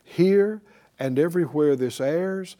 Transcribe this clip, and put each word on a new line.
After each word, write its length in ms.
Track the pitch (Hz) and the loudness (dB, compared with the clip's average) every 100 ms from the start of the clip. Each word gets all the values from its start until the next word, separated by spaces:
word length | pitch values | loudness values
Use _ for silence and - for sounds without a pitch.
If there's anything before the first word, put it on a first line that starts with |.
here 580 | - - 185 202 202 214 - _ _ - | -8 0 4 4 2 -2 -12 _ _ -8
and 180 | 131 127 | -4 0
everywhere 580 | 165 175 151 147 151 135 | 0 0 -2 2 2 2
this 240 | 127 - | -2 -4
airs, 560 | 135 165 190 190 185 | -4 -2 -4 -6 -10